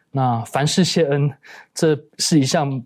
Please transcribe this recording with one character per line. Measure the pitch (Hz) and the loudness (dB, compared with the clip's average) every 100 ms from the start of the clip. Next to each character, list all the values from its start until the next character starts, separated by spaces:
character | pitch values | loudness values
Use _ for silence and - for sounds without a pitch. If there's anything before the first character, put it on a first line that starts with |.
| _ | _
那 | 135 127 117 | -4 -2 -2
凡 | 110 139 151 | -4 -4 -2
事 | - | 0
谢 | 170 185 147 | 0 2 0
恩， | 143 143 - - - - | 0 0 -4 -16 -20 -16
这 | - 160 143 - - | -2 0 0 -4 -8
是 | - 156 | 0 2
一 | |
项 | 131 175 143 131 | 2 0 -2 -4